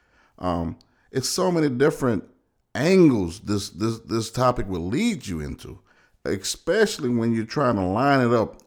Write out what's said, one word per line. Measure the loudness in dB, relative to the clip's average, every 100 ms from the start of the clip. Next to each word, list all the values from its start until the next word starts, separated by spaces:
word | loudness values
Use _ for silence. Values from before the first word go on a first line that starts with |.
| _ _ _ _
Um, | -4 -2 -4 -8 _ _ _
it's | -6 -4
so | -2 0
many | 2 0
different | 2 0 2 -2 -2 -4 _ _ _ _ -2
angles | 4 6 6 6 -2 -6
this, | -4 -4 -4
this, | -4 -4 -4
this | -4 -4 -4
topic | 0 2 2 -2
will | -4 -4
lead | -2 -2 -2 -6
you | -8
into, | -8 -10 -14 -20 _ _ _ _
especially | -6 -4 -4 -8 -2 2 0 0 -2
when | 0 0
you're | -2 -2
trying | -2 0 0
to | 0
line | 0 2 2
it | 4
up | 2 0 -6